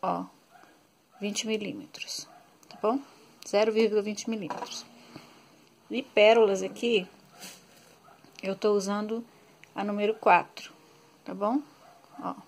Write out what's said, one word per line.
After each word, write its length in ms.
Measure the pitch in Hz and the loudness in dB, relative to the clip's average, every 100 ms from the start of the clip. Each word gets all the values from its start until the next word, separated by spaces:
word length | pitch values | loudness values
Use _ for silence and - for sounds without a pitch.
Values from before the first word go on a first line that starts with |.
ó, 240 | - - 90 _ _ - - _ _ _ _ - | -2 -4 -6 _ _ -20 -20 _ _ _ _ -10
vinte 260 | 202 202 220 | -8 -6 -4
milímetros, 800 | 220 202 101 - - - - - - _ _ _ | -4 -4 -10 -14 -16 -14 -12 -14 -20 _ _ _
tá 100 | - | -4
bom? 200 | 208 262 - - - _ - | -2 -2 -4 -20 -20 _ -2
Zero 260 | 202 220 | 0 2
vírgula 300 | 220 226 214 | 2 2 0
vinte 280 | 202 208 - | -2 -8 -6
milímetros. 560 | 226 180 - - - - - - - - - - _ _ _ _ | -6 -8 -10 -10 -14 -18 -20 -20 -20 -20 -20 -20 _ _ _ _
E 120 | 226 | -8
pérolas 600 | - - 208 233 214 190 | -2 6 8 8 6 4
aqui, 440 | 190 190 240 220 185 - _ - - - _ - - - - - - - | -4 -4 0 0 -2 -16 _ -20 -20 -20 _ -20 -20 -20 -20 -20 -20 -12
eu 140 | 190 | -8
tô 180 | 190 214 | -2 2
usando 520 | 208 190 202 214 226 226 - _ _ - | 2 2 -4 -2 -6 -8 -20 _ _ -16
a 80 | - | -8
número 320 | 202 202 208 | -4 0 0
quatro, 580 | 220 220 190 - - - - _ - _ _ | 2 6 4 4 -14 -20 -20 _ -20 _ _
tá 100 | - | -14
bom? 260 | 185 208 262 294 - - - _ - | -4 -2 -2 -4 -20 -20 -20 _ -12
Ó. 120 | 180 - | -12 -12